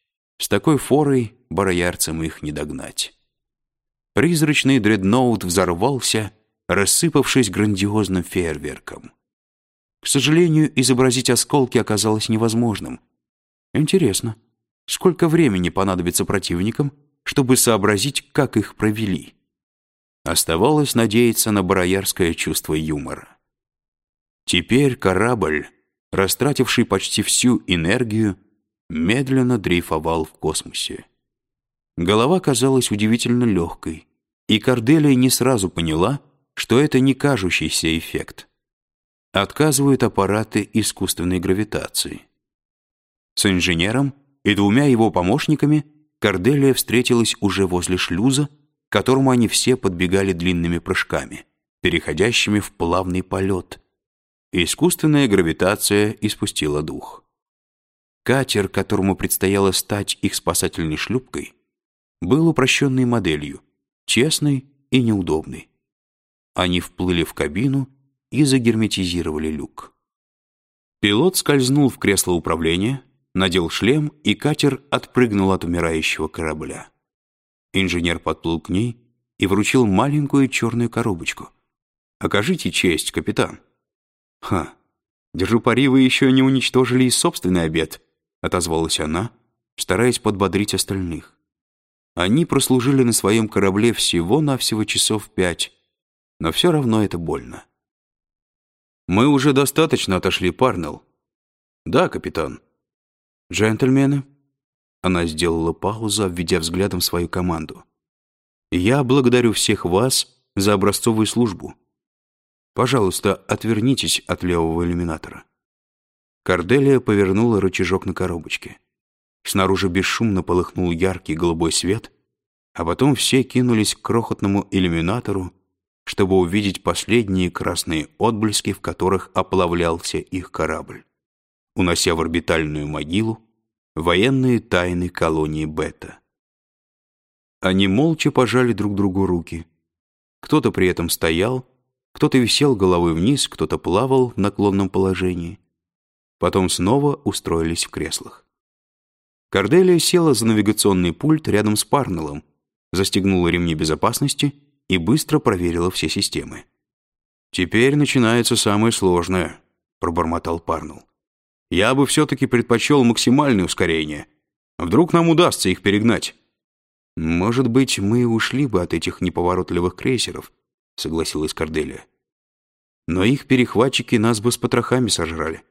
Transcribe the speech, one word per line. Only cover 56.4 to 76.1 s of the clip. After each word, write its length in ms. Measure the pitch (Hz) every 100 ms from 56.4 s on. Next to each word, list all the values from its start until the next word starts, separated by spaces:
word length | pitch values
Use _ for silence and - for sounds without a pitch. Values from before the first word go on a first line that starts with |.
| 104 - 78 73
дух. 420 | 78 64 - - _ _ _ _ _ _ _ _ _ _
Катер, 440 | - 131 131 107 95
которому 460 | - 95 101 95
предстояло 580 | 90 92 - 95 98 98
стать 460 | 92 - 104 98 -
их 120 | 98
спасательной 640 | - - 82 85 - 80 76
шлюпкой, 580 | - 101 - 76 71 _ _ _ _ _ _ _
был 260 | - 143 165
упрощенной 560 | 151 131 - 143 131
моделью, 580 | 123 120 120 76 73 - _ _ _ _ -
тесной 600 | - 143 - 147 135 - _ _
и 120 | 139
неудобной. 640 | 117 104 82 78 76 65 - _ _ _ _ _ _ _ _
Они 260 | - 92 87
вплыли 440 | - - 90 87
в 100 | 78
кабину 540 | - 73 80 135 135 131 _ _ _ _
и 140 | 120
загерметизировали 1040 | 147 135 117 110 107 101 92 87 82 76 78
люк. 460 | 76 - - - _ _ _ _ _ _ _ _ _ _ _
Пилот 360 | 104 104 175 -
скользнул 540 | - 147 127 143 135
в 80 | -
кресло 340 | 98 95 -
управления, 720 | 87 80 82 82 87 104 135 - _ _
надел 340 | 92 95 90 82
шлем, 400 | - 98 151 151 -
и 100 | -
катер 480 | 104 147 151 143 131 _
отпрыгнул 640 | 120 - - 123 101 95
от 120 | 92
умирающего 640 | 85 85 85 82 76